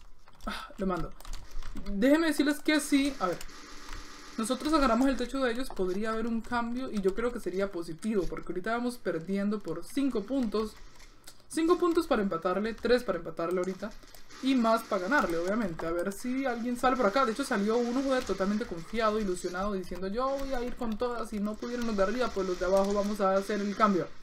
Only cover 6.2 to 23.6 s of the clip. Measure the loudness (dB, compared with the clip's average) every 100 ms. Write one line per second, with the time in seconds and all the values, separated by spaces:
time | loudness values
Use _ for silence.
6.2 | -2 -2 -2 -2 -2 -4 -4 0 0 2
7.2 | -2 -2 -4 -2 -2 -4 -8 -6 -2 0
8.2 | 0 -4 -6 -4 -2 -2 -2 -4 -4 -4
9.2 | -2 -2 0 -2 -4 -6 -4 0 0 0
10.2 | -2 0 0 0 -4 -8 -16 -16 -20 -20
11.2 | -20 -20 -6 0 4 6 6 4 4 2
12.2 | 2 0 0 0 -2 -2 4 4 4 -4
13.2 | -4 -4 -2 0 -2 -4 -8 -12 -16 -16
14.2 | -16 -4 2 4 6 4 2 -2 2 2
15.2 | 2 0 0 0 0 -2 -2 -2 -2 -4
16.2 | -4 -2 -2 -2 -2 2 2 4 4 4
17.2 | 2 0 0 0 2 2 2 0 2 0
18.2 | 0 0 0 0 -2 -6 -6 0 2 2
19.2 | 0 -2 -4 -2 -2 -2 -4 -6 -4 -2
20.2 | -2 -2 -2 -2 -2 -4 -4 -2 -2 -4
21.2 | -6 -4 -4 -4 -6 -2 0 2 2 2
22.2 | 0 0 -2 0 2 4 4 2 0 2
23.2 | 4 2 2 -2